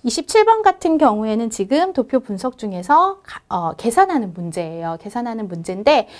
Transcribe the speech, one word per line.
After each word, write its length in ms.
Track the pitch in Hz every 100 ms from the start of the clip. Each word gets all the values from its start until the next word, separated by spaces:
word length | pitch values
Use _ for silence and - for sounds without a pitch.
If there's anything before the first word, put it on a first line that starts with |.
| 247
이십칠 380 | - 311 440 427
번 160 | 453
같은 380 | 415 381 339 320
경우에는 500 | 285 214 220 214 226
지금 420 | - 196 285 381
도표 280 | 370 - 262
분석 400 | 262 196 262 254
중에서 640 | 214 180 180 302 381 392
가-, 180 | - - _
어, 240 | 185 165
계산하는 640 | - 233 233 381 311 202 170
문제예요. 640 | 170 170 165 165 165 165
계산하는 460 | 208 240 240 220 208
문제인데 600 | 175 165 190 233 285 -